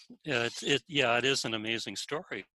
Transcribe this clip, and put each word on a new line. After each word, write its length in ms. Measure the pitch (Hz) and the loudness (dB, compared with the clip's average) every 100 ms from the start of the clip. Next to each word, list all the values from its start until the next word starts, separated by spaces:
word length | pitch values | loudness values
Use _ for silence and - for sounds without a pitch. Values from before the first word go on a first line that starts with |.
| - 240 | -10 -12
yeah, 200 | 151 127 | -2 0
it's, 200 | 117 - | 0 -2
it, 180 | 196 139 - | 0 0 0
yeah, 300 | 143 127 120 | 2 4 4
it 80 | 127 | 4
is 180 | 135 | 2
an 120 | 131 113 | 0 -2
amazing 420 | 107 113 110 98 | -2 -4 -4 -8
story. 480 | - 147 180 110 - | -6 -8 -6 -10 -10